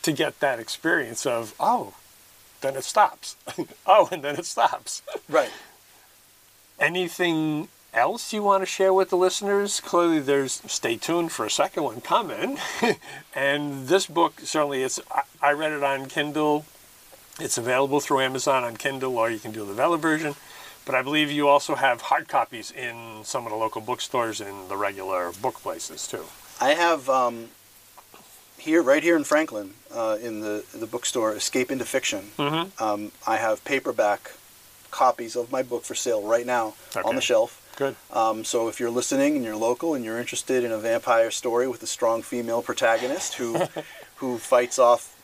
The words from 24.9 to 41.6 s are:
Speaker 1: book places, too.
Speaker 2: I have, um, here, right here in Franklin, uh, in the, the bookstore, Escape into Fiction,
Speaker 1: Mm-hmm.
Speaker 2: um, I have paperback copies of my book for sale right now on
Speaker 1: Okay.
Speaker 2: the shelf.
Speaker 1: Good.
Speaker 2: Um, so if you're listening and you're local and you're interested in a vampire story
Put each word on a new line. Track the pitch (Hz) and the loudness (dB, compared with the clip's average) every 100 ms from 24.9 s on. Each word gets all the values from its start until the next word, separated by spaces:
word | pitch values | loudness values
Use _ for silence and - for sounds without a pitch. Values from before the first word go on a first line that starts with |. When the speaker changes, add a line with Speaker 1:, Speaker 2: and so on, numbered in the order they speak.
| 98 95 92 87 | -2 -4 -2 -2
Speaker 1:
book | 90 123 - | -4 -6 -4
places, | - 82 - 92 - | -10 -8 -10 -10 -10
too. | 104 80 - - - | -10 -12 -18 -20 0
Speaker 2:
I | - | 2
have, | 156 170 160 127 | 4 4 2 2
um, | 131 123 117 117 - - - - - - - - - - - | 2 2 -2 -14 -20 -20 -20 -20 -20 -20 -20 -20 -20 -20 -12
here, | - 165 | 2 2
right | 165 147 | 6 4
here | 160 170 | 6 2
in | |
Franklin, | 143 151 160 110 98 98 - | 4 2 2 -6 -10 -16 -14
uh, | 117 113 107 | -4 -2 -2
in | 120 107 | -4 -6
the, | 107 104 101 | -4 -6 -6
the | 113 110 | -12 -8
bookstore, | 120 - 127 110 104 | -6 -4 0 0 0
Escape | - 131 123 | -2 -2 -2
into | 135 117 | -4 -2
Fiction, | 135 - - - - | -2 -2 -6 -8 -4
Speaker 1:
Mm-hmm. | 143 156 180 - | -2 0 -4 -4
Speaker 2:
um, | 110 104 104 - - | -2 -2 -6 -8 -2
I | 110 | 0
have | 113 107 | 0 -2
paperback | - 139 139 123 104 101 - - - - - - - | -2 -2 -2 0 2 2 -4 -20 -20 -20 -20 -20 -14
copies | - 127 120 117 120 | 2 2 2 -4 -6
of | 120 | -4
my | 135 | -4
book | 127 120 | -4 -6
for | - 117 | -6 -6
sale | 127 110 | -2 -2
right | 104 117 120 | 2 0 2
now | 123 113 - - - | 0 -2 -6 -10 -4
on | - | -2
Speaker 1:
Okay. | 131 | -2
Speaker 2:
the | |
shelf. | - 190 185 - - - | 2 2 2 -4 -20 -4
Speaker 1:
Good. | 139 120 - | -4 -4 -6
Speaker 2:
Um, | 107 110 107 | 0 0 0
so | 107 120 113 | -2 -2 -2
if | - | -2
you're | 117 | -2
listening | 120 123 135 285 302 | -2 0 2 2 2
and | 117 | -2
you're | 107 | -2
local | 113 123 165 | 0 0 0
and | 147 | -2
you're | 113 113 | -2 -6
interested | 120 123 - 131 120 | -4 -6 0 0 2
in | |
a | 113 | -2
vampire | 113 113 - 113 113 | 0 0 2 4 4
story | - 127 120 | 0 0 0